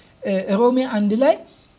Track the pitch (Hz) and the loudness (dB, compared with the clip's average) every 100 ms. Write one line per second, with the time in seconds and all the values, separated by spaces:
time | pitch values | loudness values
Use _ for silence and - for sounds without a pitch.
0 | - _ - 190 190 202 240 254 262 220 | -20 _ -6 -4 -2 2 2 2 0 0
1 | 208 220 277 320 - - _ | 0 2 0 -2 -10 -20 _